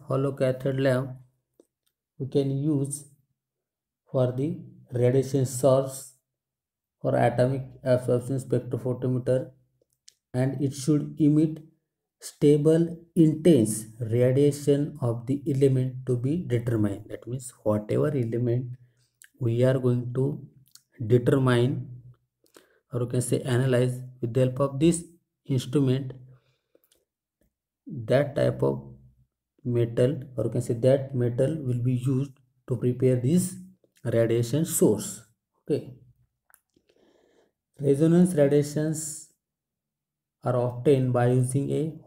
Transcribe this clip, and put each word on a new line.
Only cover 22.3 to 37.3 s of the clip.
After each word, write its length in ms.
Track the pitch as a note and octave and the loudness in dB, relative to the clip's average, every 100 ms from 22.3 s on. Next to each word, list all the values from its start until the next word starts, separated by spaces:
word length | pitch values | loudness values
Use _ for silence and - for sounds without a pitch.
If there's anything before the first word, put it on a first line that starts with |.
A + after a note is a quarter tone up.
| _ _ _ _ _ _ | _ _ _ _ _ _
or 100 | A#2+ | -6
you 60 | A#2 | -2
can 140 | B2 | -2
say 180 | B2 B2+ | -2 -2
analyze 600 | C3+ A#2+ C3 B2 B2+ - - - | 0 0 2 2 2 -2 -10 -10
with 140 | A#2 | -4
the 80 | B2+ | 0
help 180 | B2+ B2+ | 0 0
of 200 | C3+ C3+ | -4 2
this 260 | E3 E3 - _ _ _ - | 2 2 -4 _ _ _ -4
instrument, 680 | C3 - D3 C3 C3+ C3 - - - _ _ _ _ _ _ _ _ _ _ _ _ _ _ C#4 | -4 0 0 2 0 -4 -12 -20 -20 _ _ _ _ _ _ _ _ _ _ _ _ _ _ -14
that 480 | C#3+ A2 B2+ C#3+ C#3 | -10 0 0 0 0
type 260 | B2+ B2+ | -2 0
of 280 | C3+ C#3 - - - _ _ _ _ _ B2 | -2 -2 -10 -20 -20 _ _ _ _ _ -4
metal, 540 | A#2+ A2+ - B2+ D#3 - - | -2 0 2 0 0 -8 -6
or 100 | A2+ | -4
you 40 | |
can 120 | B2 | -4
say 120 | - | -4
that 420 | A2+ B2+ C3+ C3 B2+ | 0 2 2 0 -4
metal 400 | A#2+ A#2+ C3+ D#3+ | -2 0 -2 -2
will 180 | B2+ A#2+ | -4 -2
be 120 | B2 | -2
used 380 | B2 B2+ C3 C#3+ - _ _ - | -2 0 -2 -4 -10 _ _ -8
to 80 | A#2+ | -4
prepare 400 | B2 B2 B2+ B2 | -2 0 2 2
this 400 | B2 F3+ - - - _ _ _ | 2 0 0 -6 -18 _ _ _
radiation 600 | A#2+ A2+ A2+ A#2 A#2 C#3+ D#3+ | -2 2 2 2 0 -2 -2
source. 560 | - D3+ G#2 - - - _ _ _ | 2 2 2 -4 -14 -20 _ _ _
Okay, 320 | - C3 - - - _ _ _ _ _ _ _ _ _ _ _ _ | -6 -6 -6 -16 -20 _ _ _ _ _ _ _ _ _ _ _ _